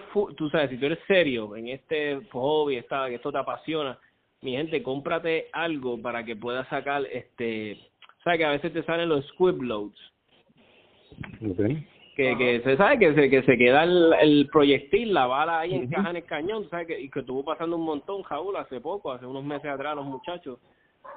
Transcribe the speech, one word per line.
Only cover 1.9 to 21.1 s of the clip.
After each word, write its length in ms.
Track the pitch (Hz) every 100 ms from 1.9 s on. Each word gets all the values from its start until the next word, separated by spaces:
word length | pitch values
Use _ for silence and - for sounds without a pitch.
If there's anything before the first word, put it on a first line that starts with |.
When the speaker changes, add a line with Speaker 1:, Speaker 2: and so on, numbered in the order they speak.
| 156 147 139 107
Speaker 1:
hobby, 460 | 123 135 156 147 123
esta, 320 | - 139 131
que 80 | 120
esto 160 | 147
te 60 | 139
apasiona, 600 | 131 123 - 156 139 120 _ _ _ _
mi 120 | 135
gente, 300 | 127 160 156
cómprate 640 | 127 139 170 165 170 160 -
algo 480 | 151 165 147 123 117
para 240 | 123 120
que 120 | 113 107
puedas 320 | 120 127 127
sacar, 360 | 139 135 143 135
este, 680 | 120 - - 117 110 107 - _ _ - _
sabes 160 | 170 170
que 60 |
a 60 | 156
veces 220 | 143 170
te 120 | 160
salen 240 | 156 170 170
los 180 | 143 135
squib 340 | - 185 143
loads. 360 | 120 107 104 - - _ _ _ _ _ _ _ _ _ _ - - -
Speaker 2:
Ok. 140 | 110 90 104 156 - _ _
Speaker 1:
Que, 140 | - 127
Speaker 3:
Ajá. 100 | 120
Speaker 1:
que 220 | 123 120
se 140 | 127 135
sabe 220 | 202 269
que 160 | 175
se, 160 | 147 139
que 120 | 135
se 140 | 135 120
queda 280 | 123 139
el, 280 | 170 180 165 151
el 280 | 151 147 143
proyectil, 600 | 156 143 131 - 214 233
la 120 | 170 123
bala 340 | 135 160 160
ahí 140 | 170
Speaker 2:
Ujú. 100 | 185
Speaker 1:
encaja 260 | 127 160 160
en 60 | 175
el 80 |
cañón, 400 | 165 156 170 220
tú 40 | 175
sabes 180 | 170 165
que, 140 | 156
y 80 | 135
que 100 | 143
estuvo 220 | 127 131
pasando 320 | 143 156 165 170
un 80 |
montón, 380 | 160 147 165 196 -
Raúl, 280 | 147 190 180
hace 240 | 135 127
poco, 320 | 147 202 151
hace 120 | 123 127
unos 160 | 135
meses 260 | 143 143 147
atrás, 260 | 135 147 147
los 80 |
muchachos 540 | 139 127 - 175 139 123 _ _ _ _ -